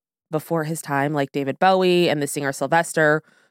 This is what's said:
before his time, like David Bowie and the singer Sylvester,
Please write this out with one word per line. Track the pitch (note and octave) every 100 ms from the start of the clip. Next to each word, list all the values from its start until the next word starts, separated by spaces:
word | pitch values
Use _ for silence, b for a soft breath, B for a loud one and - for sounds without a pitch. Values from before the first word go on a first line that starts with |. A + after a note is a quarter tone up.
| _ _ _
before | D#3 - E3
his | D3+ D#3+
time, | - C#3 C#3
like | D3+ C#3
David | C#3+ C3+ C3+
Bowie | F#3 F#3+ F#3 F3 E3+
and | D3+
the | C#3+
singer | - C#3+
Sylvester, | C3+ C#3 E3 E3+ - D#3 D#3 b b b